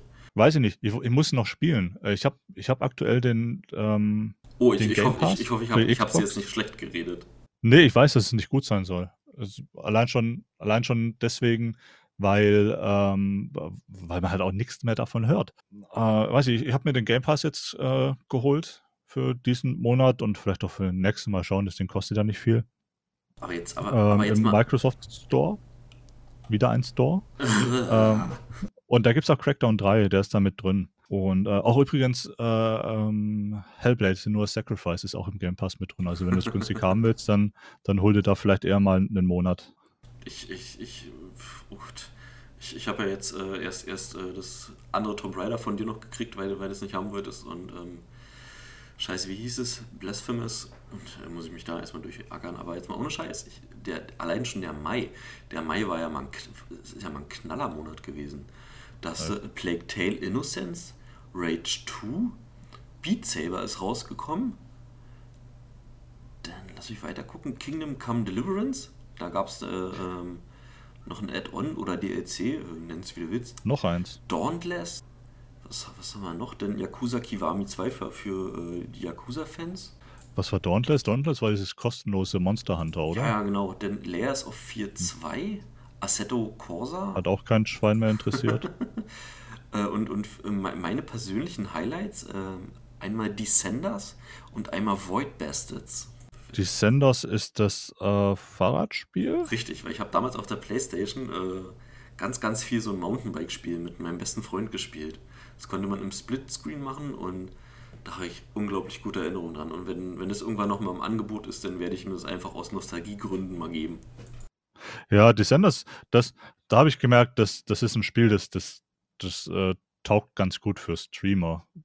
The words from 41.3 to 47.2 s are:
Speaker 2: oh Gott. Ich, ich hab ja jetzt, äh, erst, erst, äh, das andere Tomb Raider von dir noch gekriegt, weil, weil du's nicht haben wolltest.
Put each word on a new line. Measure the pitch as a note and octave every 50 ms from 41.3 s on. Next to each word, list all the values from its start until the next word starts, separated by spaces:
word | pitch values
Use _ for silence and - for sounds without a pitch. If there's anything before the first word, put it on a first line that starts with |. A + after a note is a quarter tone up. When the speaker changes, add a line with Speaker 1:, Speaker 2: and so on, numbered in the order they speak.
| - - - - - - - -
Speaker 2:
oh | - -
Gott. | - - - - - - - - - - - - - - - -
Ich, | - - -
ich | - - A2
hab | G2+ -
ja | A2
jetzt, | G2 G2 G2 - - -
äh, | F#2+ F#2+ F#2+ G2 F2+ E2
erst, | F#2 F2+ - - F#2
erst, | F#2+ F#2+ - - -
äh, | F2+ F#2 F#2 F#2
das | F#2+ F#2 - - - - - - - - -
andere | - G#2 G#2+ G#2+ G2+
Tomb | G#2 - F#2+ F2+ F#2
Raider | - A2 A2+ A2+
von | - A2 G2+ G#2
dir | G#2+
noch | A2+ A2 -
gekriegt, | - - - - A#2 A2 - G2
weil, | G2 G2 G2 F#2
weil | G2 F#2+
du's | G2 -
nicht | G2 G2 G#2
haben | F#2 G2 G#2
wolltest. | G2+ G2